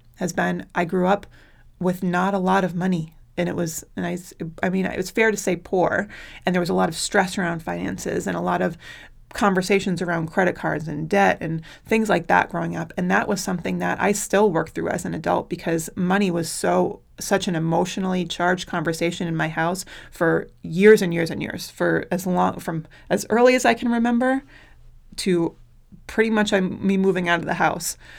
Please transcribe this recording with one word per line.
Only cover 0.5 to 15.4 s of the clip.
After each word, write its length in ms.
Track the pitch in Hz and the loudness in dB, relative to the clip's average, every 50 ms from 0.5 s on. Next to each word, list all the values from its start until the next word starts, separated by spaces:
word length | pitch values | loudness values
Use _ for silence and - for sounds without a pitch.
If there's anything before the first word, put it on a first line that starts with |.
| 180 175 - - - | -2 -4 -6 -6 -4
I 100 | 180 175 | -4 -2
grew 220 | 156 185 185 180 | 0 0 2 2
up 200 | 185 202 202 - - - - - _ _ - - - - - | 2 2 0 -2 -8 -20 -20 -20 _ _ -20 -20 -18 -8 -4
with 240 | 170 180 180 180 | -2 -2 -2 0
not 300 | 190 180 175 180 185 196 | -2 0 0 2 2 0
a 60 | 196 190 | 0 0
lot 260 | 185 185 190 196 196 | 2 2 2 2 2
of 100 | 175 170 | 0 -2
money. 420 | 175 180 190 185 165 160 - - - - - - | -2 -2 0 0 -2 -4 -6 -12 -20 -20 -10 -4
And 120 | - 175 175 | -4 -2 -2
it 80 | - | -2
was, 280 | 175 175 165 165 - - - - | -2 -4 -4 -6 -10 -12 -12 -8
and 100 | - 180 | -6 -4
I 80 | 175 180 | -4 -4
s-, 200 | 180 180 - - - 170 165 160 - | -6 -10 -12 -12 -12 -12 -12 -8 -4
I 80 | - 185 | -2 -2
mean, 160 | 185 190 185 | 0 0 -2
it 100 | - - | -2 -2
was 140 | - 180 185 | -4 -6 -2
fair 200 | - 233 220 220 | 2 2 2 2
to 60 | 208 | 2
say 200 | 214 - 202 185 | 0 -2 -2 -4
poor. 520 | 180 - - - 185 170 - - - 202 208 - - - - - - - | -4 -4 -2 0 2 2 2 2 0 -4 -4 -10 -18 -18 -18 -12 -6 -2
And 80 | 185 180 | 0 0
there 60 | 185 | 0
was 100 | 175 170 | 0 0
a 40 | 185 | 0
lot 140 | 185 185 170 | 0 0 0
of 60 | 165 | -2
stress 420 | - - - - 208 185 185 - | -4 -4 0 2 2 2 0 0
around 260 | 202 185 170 170 160 | -2 -2 -2 -4 -4
finances 640 | - 180 175 175 180 190 190 - - 196 - - - | -6 -6 -6 -4 -4 -6 -6 -6 -6 -4 -4 -4 -4
and 100 | 190 175 | -4 -4
a 40 | 175 | -2
lot 220 | 175 180 180 180 | -2 -2 0 0
of 160 | 185 180 170 - - - - - - - - - - - | 0 -2 -4 -6 -16 -18 -18 -20 -20 -20 -20 -20 -20 -12
conversations 680 | - - 233 202 190 185 180 - 208 196 - 196 175 165 | -4 0 2 2 2 2 2 2 2 2 2 0 -2 -2
around 240 | 190 170 170 165 160 | -2 -2 -2 -2 -2
credit 280 | 160 - 202 185 175 - | -2 0 0 2 2 0
cards 320 | - - 160 156 147 151 | -2 -2 -4 -4 -4 -4
and 220 | 160 147 151 160 156 | -6 -6 -6 -4 0
debt 300 | 196 202 196 185 180 185 | 2 4 4 4 2 0
and 220 | 175 160 165 165 160 - - - - | -2 -6 -6 -6 -8 -12 -20 -12 -4
things 220 | - 226 226 220 220 | 0 0 2 2 2
like 180 | 185 170 170 | 2 0 2
that 240 | - 180 180 - - | 4 4 4 4 2
growing 260 | - 170 165 170 170 | -2 -6 -4 -4 -4
up. 160 | 170 160 165 - | -6 -8 -6 -4
And 140 | - 180 180 | -4 0 2
that 160 | 190 208 - | 2 0 0
was 160 | - 202 185 | 0 -2 -4
something 360 | - 196 185 165 - 185 180 175 | -2 -4 -4 -4 -4 -4 -4 -2
that 220 | 180 180 - - | -2 -2 -2 0
I 120 | - 196 | 0 0
still 400 | 202 - - - - 196 214 208 | 0 0 -2 0 2 4 4 4
work 180 | 160 165 - - | 2 0 -2 -4
through 200 | - 160 165 - | -4 -4 -4 -2
as 140 | - 175 185 | -4 -4 -4
an 100 | 185 165 | -6 -6
adult 340 | 165 160 175 180 175 | -4 -2 0 0 0